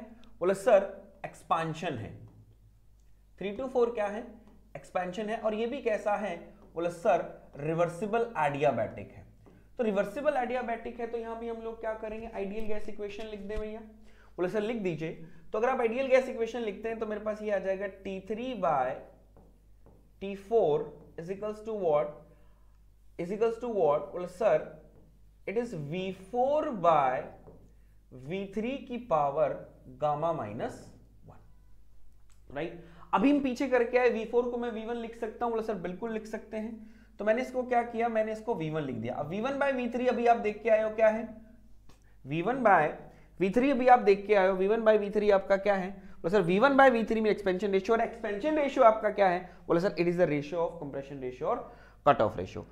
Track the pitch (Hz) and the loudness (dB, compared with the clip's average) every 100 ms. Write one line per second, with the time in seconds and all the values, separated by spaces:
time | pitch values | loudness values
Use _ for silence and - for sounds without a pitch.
0 | - - - - 175 196 254 208 - - | -10 -20 -18 -4 -2 2 6 6 4 -8
1 | - - - - - 165 160 151 180 123 | -20 -18 -18 -8 -2 0 -2 -4 -6 -6
2 | 92 - - - - - - - - - | -10 -14 -20 -20 -20 -20 -20 -20 -20 -20
3 | - - _ - 190 208 262 262 233 220 | -20 -20 _ -10 -8 -6 -2 2 2 0
4 | 202 208 247 - - - - - - 185 | -4 -4 -12 -16 -20 -20 -18 -18 -8 -6
5 | 180 185 208 220 220 214 233 277 233 208 | -4 -6 -6 -2 -2 -2 -4 -2 -2 -2
6 | 208 202 208 170 - - - 160 170 170 | 0 -2 -2 -8 -12 -20 -12 -4 -4 0
7 | 226 175 - - - 143 151 165 170 - | 2 2 0 -12 -18 -8 -2 0 0 -2
8 | 214 226 226 - 147 139 143 120 107 107 | -2 -2 -2 0 0 2 2 2 -2 -6
9 | 98 - - - - - - - 220 196 | -14 -18 -20 -20 -20 -20 -12 -4 0 0
10 | 196 285 294 269 240 254 233 220 240 233 | -2 -2 -2 0 -2 -4 -4 -6 -8 -8
11 | 233 233 226 226 233 226 226 226 220 220 | -8 -8 -8 -8 -8 -8 -10 -8 -8 -8
12 | 220 220 226 196 196 214 220 226 214 208 | -8 -10 -10 -8 -6 -2 0 0 0 -6
13 | 208 214 220 214 202 214 214 220 220 - | -8 -8 -10 -10 -8 -8 -8 -10 -16 -20
14 | - - - - 175 214 214 240 185 156 | -20 -20 -14 -6 -4 -2 -4 -2 -4 -4
15 | 156 - - - - 220 240 254 226 240 | -6 -10 -14 -18 -8 -2 0 0 0 0
16 | 269 254 247 226 226 247 220 196 226 226 | 2 2 2 -4 -4 -4 -6 -6 -6 -6
17 | 220 208 214 208 214 196 185 190 202 196 | -6 -6 -6 -6 -2 -2 -2 -4 -4 -8
18 | 202 190 190 214 254 226 175 143 127 143 | -10 -8 -8 -6 -6 -2 0 2 0 -4
19 | - - - - - - - - - - | -12 -20 -20 -20 -20 -20 -20 -20 -20 -20
20 | - - 196 196 - 226 170 151 - - | -20 -12 -10 -8 2 4 4 2 -2 -12
21 | - - 170 196 208 214 220 214 175 147 | -18 -12 -10 -8 -8 -8 -8 -2 2 2
22 | 160 - - - - - - - - - | 0 -6 -20 -20 -20 -20 -20 -20 -20 -20
23 | - - 170 208 226 226 247 208 156 151 | -16 -10 -6 -2 -2 -2 -4 2 2 2
24 | - 175 180 - 214 156 - - - - | -2 -10 -10 0 2 2 0 -16 -20 -20
25 | - - - - - 208 233 165 143 180 | -20 -20 -20 -14 -6 -4 -4 -6 -6 -6
26 | 190 185 - 247 262 302 311 220 165 151 | -6 -8 -6 0 2 2 0 2 4 6
27 | 131 131 - - - - - - - - | 4 0 -6 -14 -20 -20 -20 -20 -20 -20
28 | - 127 135 190 196 214 226 277 - 240 | -20 -16 -8 -8 -6 -6 -4 -6 -8 -8
29 | - 156 143 143 143 - - - 131 127 | -2 0 0 0 0 -2 -12 -20 -18 -2
30 | 151 151 165 151 110 110 240 - - - | -2 0 0 -2 -4 -6 -8 -8 -18 -20
31 | - - 101 - - - - - - - | -20 -20 -20 -20 -20 -20 -20 -20 -20 -18
32 | - - - - - 135 170 - - - | -18 -18 -20 -20 -12 -8 -8 -8 -18 -20
33 | - 196 254 285 269 240 277 247 233 240 | -2 4 6 4 2 -2 2 2 4 4
34 | 240 226 220 240 247 240 240 220 220 240 | 4 2 0 0 0 -2 -4 -6 -6 -6
35 | 220 - 220 220 240 226 226 202 175 185 | -8 -8 -8 -4 -4 -2 -4 -4 -6 -6
36 | 233 220 214 220 - 214 220 226 - - | -6 -6 -6 -10 -8 -8 -8 -10 -16 -20
37 | - - 208 226 254 254 247 240 233 226 | -18 -4 0 2 0 -4 0 0 0 -2
38 | 233 220 220 214 240 190 156 156 139 113 | 0 0 -2 -4 -4 -2 -2 -4 -4 -4
39 | 113 - 151 196 247 277 277 254 240 240 | -4 -4 -4 -4 -2 0 0 0 -2 0
40 | 247 233 233 226 208 208 226 214 220 214 | 0 4 4 4 2 -2 2 2 2 4
41 | 220 220 226 - - - - - - - | 4 2 -4 -14 -20 -20 -20 -20 -20 -20
42 | - - 131 156 185 269 220 180 156 - | -20 -16 -6 -4 -2 4 6 6 4 -2
43 | - - - - 190 240 269 254 254 247 | -14 -20 -10 -2 2 4 4 6 8 8
44 | 202 196 202 208 185 190 196 226 220 214 | 8 4 4 4 4 4 2 4 6 4
45 | 202 208 208 196 196 196 202 190 180 - | 4 0 4 4 4 0 2 0 -2 -10
46 | - - 170 208 170 190 269 269 269 233 | -16 -6 0 2 4 6 6 8 6 6
47 | 214 220 214 202 190 185 208 190 196 226 | 2 0 0 0 0 0 0 0 2 2
48 | 226 - 220 202 302 311 277 277 226 220 | 0 -4 -6 -2 0 2 2 6 8 6
49 | 208 202 190 175 175 - - 170 196 - | 0 2 2 2 -4 -8 0 2 2 0
50 | 175 175 170 147 147 175 170 170 143 139 | 0 4 2 2 -2 -4 -4 -4 -10 -10
51 | 139 139 127 123 165 262 - - - - | -10 -8 -8 -6 -4 -4 -6 -18 -20 0
52 | 147 135 107 - 95 - - | 4 6 4 0 -8 -8 -12